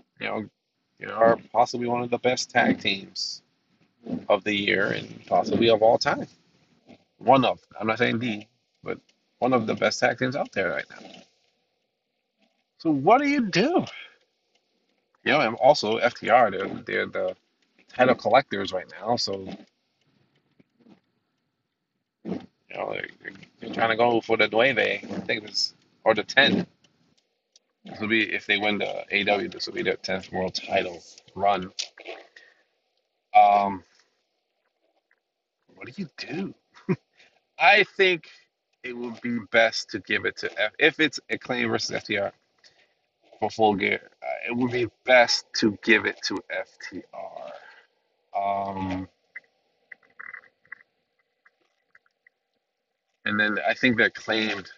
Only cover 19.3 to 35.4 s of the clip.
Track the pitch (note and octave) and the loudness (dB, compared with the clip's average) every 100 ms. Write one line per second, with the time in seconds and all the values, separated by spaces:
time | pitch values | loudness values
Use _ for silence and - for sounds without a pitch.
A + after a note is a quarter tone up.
19.3 | G2 F#2+ F#2 - _ _ _ _ _ _ | -6 -10 -14 -18 _ _ _ _ _ _
20.3 | _ _ _ _ _ _ - _ _ _ | _ _ _ _ _ _ -20 _ _ _
21.3 | _ _ _ _ _ _ _ _ _ - | _ _ _ _ _ _ _ _ _ -10
22.3 | - - _ _ G1+ F#2+ G#1 - - - | -10 -12 _ _ -10 -8 -6 -10 -14 -20
23.3 | - - _ A2+ A2+ A2+ A2 A#2+ A2+ - | -20 -20 _ -10 -2 0 2 4 2 0
24.3 | A2+ G#2+ G#2+ B2+ A2+ G2+ G2+ - G2 F#2+ | 2 2 4 2 4 0 -2 -6 -10 -6
25.3 | A#2 G#2 - - - _ _ G#2+ A2 - | -8 -6 -4 -4 -6 _ _ 0 0 2
26.3 | - C#3+ F#3+ - _ _ _ _ _ _ | 2 4 2 -2 _ _ _ _ _ _
27.3 | _ _ _ _ _ - - G#2+ A2 G#2 | _ _ _ _ _ -20 -10 0 0 2
28.3 | G2+ - G2+ G#2 G2+ - - - G2+ G2+ | -2 -2 0 0 -2 -4 -6 -4 -2 2
29.3 | G#2 F2+ - - G2+ F#2+ F#2 - F#2 F2+ | 0 -2 -8 -10 -6 -4 -4 -4 -8 -6
30.3 | F#2 F#2 - - F#2+ F2+ E2+ - - _ | -6 -6 -6 -4 -4 -4 -10 -20 -20 _
31.3 | F#2 G2 G2+ F#2 - - _ - - - | -4 0 0 -4 -10 -14 _ -20 -20 -20
32.3 | - _ _ _ _ _ _ _ _ _ | -20 _ _ _ _ _ _ _ _ _
33.3 | G#2+ G#2 G2+ G2+ F#2+ - _ _ _ _ | 6 6 6 2 -4 -12 _ _ _ _
34.3 | _ _ _ _ _ _ _ _ _ _ | _ _ _ _ _ _ _ _ _ _
35.3 | _ | _